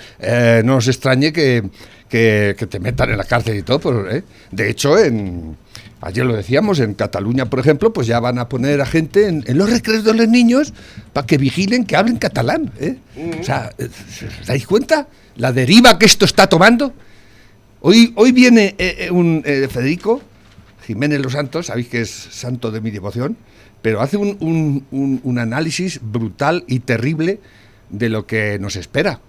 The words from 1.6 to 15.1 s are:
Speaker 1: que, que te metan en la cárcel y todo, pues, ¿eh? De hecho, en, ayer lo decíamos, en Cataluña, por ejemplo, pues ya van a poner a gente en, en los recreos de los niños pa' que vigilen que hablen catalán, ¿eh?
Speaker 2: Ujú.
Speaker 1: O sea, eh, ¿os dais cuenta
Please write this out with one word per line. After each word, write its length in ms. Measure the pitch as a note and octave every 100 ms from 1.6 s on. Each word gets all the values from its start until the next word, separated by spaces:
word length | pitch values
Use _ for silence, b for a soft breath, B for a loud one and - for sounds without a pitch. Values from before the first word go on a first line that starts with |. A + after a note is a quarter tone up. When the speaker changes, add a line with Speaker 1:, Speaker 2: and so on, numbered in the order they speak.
| G2 B B B _
Speaker 1:
que, 480 | A#2 A2+ G#2 G#2 G2
que 80 | G#2+
te 140 | G2+
metan 300 | F2+ A#2+ A#2+
en 80 | G#2+
la 40 |
cárcel 320 | - A#2+ A2+ G2+
y 60 |
todo, 160 | F#2+ C#3+
pues, 360 | E3+ A#2+ F#2 C3+
¿eh? 60 | - b b
De 180 | F#2+ G#2
hecho, 300 | A2+ C#3 F#3
en, 580 | E3+ A2+ F#2+ F2 D#2+ D#2 B B B B
ayer 260 | F#2 G#2 B2+
lo 80 |
decíamos, 460 | A2 F#2+ C3+ G#3+ D#3+
en 140 | A2
Cataluña, 500 | G#2 G#2 F#2+ G2+ C3 B2+
por 120 | B2+
ejemplo, 320 | C#3 D3 A3+
pues 160 | G3+ A#2
ya 100 | A#2
van 220 | A#2+ B2
a 80 | A#2+
poner 320 | B2+ C3+ C#3+
a 60 | C3
gente 420 | D#3+ D#3+ G3+ G#3
en, 160 | D#3 A#2
en 120 | C#3
los 120 | G#3
recreos 320 | A#3+ A3 A3
de 120 | G#3+
los 120 | A3+ A3+
niños 440 | B3 A#3 B3+ D4+ B B B B
pa' 120 | -
que 140 | B2 D3
vigilen 460 | C3+ E3 G3 B3
que 100 | G3
hablen 220 | D#3 A3+ A#3
catalán, 560 | G#3 - F3 E4 D4 G#2
¿eh? 160 | D#3 C4 _ -
Speaker 2:
Ujú. 240 | D#3 D#3+
Speaker 1:
O 40 |
sea, 260 | - C3+ A2 -
eh, 100 | - - - - - -
¿os 60 | -
dais 180 | C#3+ -
cuenta 400 | G#3 - D#4 C#4+